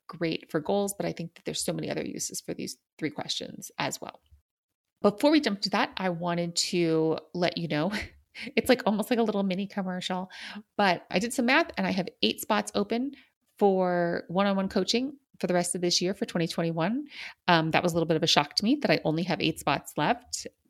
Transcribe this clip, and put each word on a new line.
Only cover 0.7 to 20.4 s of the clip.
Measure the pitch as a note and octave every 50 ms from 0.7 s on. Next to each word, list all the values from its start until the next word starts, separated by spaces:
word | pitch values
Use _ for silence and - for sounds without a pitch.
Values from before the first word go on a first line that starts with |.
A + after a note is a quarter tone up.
| G3 G3+ G3+ G3 -
but | - E3+
I | E3+
think | E3 - E3 E3 -
that | - _
there's | - D#3 - -
so | F3+
many | E3 D#3 - -
other | - D#3 -
uses | - - - - - - -
for | - -
these | - - - - - - _ _ _ -
three | E3 C#3+
questions | - - - - - - - - - - - - - -
as | D3 - - -
well. | - - - _ _ _ - _ _ _ _ _ _ _ _ _ _ _ _ _
Before | - G#3 G#3 - D4 D4
we | D#4+ D4
jump | D4+ A3 G3+ -
to | - F#3+
that, | - G#3 B3+ - -
I | - F#3 F#3
wanted | F3 E3 F3 F3 E3+ F3 F3 E3+ E3+
to | - - - F#3 F3 E3+ D#3+ D#3+ D#3+ D#3+ D#3+ D3+ - - _
let | - F3 F3 - - -
you | E3 D3+
know, | D#3 D3 D3+ A3+
<laughs> | - - - - - _ _ _ _ - - - -
it's, | A#3 - -
like, | B3 A#3+ -
almost | G3 G#3+ G3 A3 -
like | B3+ A3
a |
little | A#3 G#3 G#3 G3 G3
mini | G3 F3+ F#3+ G3+
commercial, | G3 - G#3 F#3 F#3 F3+ F3+ - - F3+ F3+ F#3+ - - - - - - G#3 - _ _
but | - G3+ F#3+ E3+ - - -
I | - F#3
did | A3 A#3
some | - - A#3+
math | A#3+ C4+ D#4+ E4+ - -
and | - F#3+
I | F3+
have | F#3+ G3 E3+ - - _
eight | G#3 A3 - -
spots | - - G#3+ G#3 G#3 - -
open | G3+ G3+ - A3+ A#3 C4 C#4 - - - _ _ _ _ _ _ -
for | G#3 G3 F#3+ F#3 F#3 F3+ F3+ F3 E3+ E3+ F3 - - -
one-on-one | E3+ F#3+ G3+ G3+ G3 G3 F#3+ F#3+
coaching | - G3 F#3 - - A#3+ C4 C#4+ D4 - _ _ _ _
for | -
the | F3+ F3+
rest | F3 F3 - -
of | F3+
this | F3+ F3 - -
year | F3+ F3+ G3+
for | - -
twenty | - - F3 E3 E3
twenty-one. | - F#3 E3+ E3 D#3+ E3+ - G3 A#3 C#4+ D4+ - - - - - - _ _
Um, | - F3 D#3+ D#3+ D#3+
that | D3+ D3+
was | - F3
a | E3
little | E3+ E3
bit | D#3+ D#3+
of | D#3 E3
a | D#3
shock | - D#3 D3 - -
to | - G3
me | A3+ D4+ -
that | - D#3
I | D#3 - -
only | D#3+ D#3 E3 F#3
have | F3 D3+ -
eight | - D#3 D#3 -
spots | - - C#3+ - - - -
left. | D#3+ D3 F#3 B3 B3 - - - -